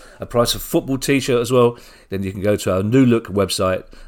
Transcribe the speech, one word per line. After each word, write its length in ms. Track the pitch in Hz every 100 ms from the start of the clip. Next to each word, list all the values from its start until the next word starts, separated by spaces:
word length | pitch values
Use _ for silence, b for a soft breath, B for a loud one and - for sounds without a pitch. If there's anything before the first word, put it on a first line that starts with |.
| B B
a 60 | -
Price 280 | 120 120
of 80 | 107
Football 360 | - - 131 135
t-shirt 420 | - 139 127 120
as 100 | 117
well, 260 | 127 120 120 B B B
then 120 | 95
you 80 | 95
can 80 | 101
go 120 | 101 104
to 160 | -
our 100 | 95
new 220 | 104 127 127
look 200 | 113 113
website 560 | 98 95 - 95 92 - B